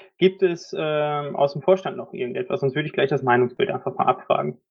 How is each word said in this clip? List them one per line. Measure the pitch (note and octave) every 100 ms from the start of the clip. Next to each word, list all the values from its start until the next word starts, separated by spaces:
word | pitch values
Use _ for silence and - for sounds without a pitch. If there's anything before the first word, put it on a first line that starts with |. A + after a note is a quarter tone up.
| - _
Gibt | F#3 F#3+
es, | F#3 E3+ - -
ähm, | D#3 D3+ D3 D3 C#3+ -
aus | C#3+
dem | C#3+
Vorstand | - F#3+ D#3 B2+
noch | A#2
irgendetwas? | - B2 C3 B2+ C#3
Sonst | C#3 C#3
würde | D3+
ich |
gleich | - C#3
das | C#3+
Meinungsbild | C3 A#2+ B2 - -
einfach | - - -
mal | -
abfragen. | - - - D2 - _